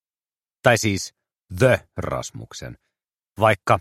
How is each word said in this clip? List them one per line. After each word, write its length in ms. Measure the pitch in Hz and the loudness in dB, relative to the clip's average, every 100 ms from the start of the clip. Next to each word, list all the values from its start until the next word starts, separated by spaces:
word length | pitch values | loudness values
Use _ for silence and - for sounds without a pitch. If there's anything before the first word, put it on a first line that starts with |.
| _ _ _ _ _ _ | _ _ _ _ _ _
Tai 160 | - 117 | 2 2
siis 360 | 110 98 - _ _ _ - 92 | 2 -4 -6 _ _ _ -12 0
The 300 | 127 117 - - | 2 2 -2 -12
Rasmuksen, 840 | - 65 - - 55 - 62 64 _ _ _ _ _ - | -8 -6 -8 -14 -18 -16 -16 -18 _ _ _ _ _ 0
vaikka 380 | 107 104 - 104 | 2 2 2 0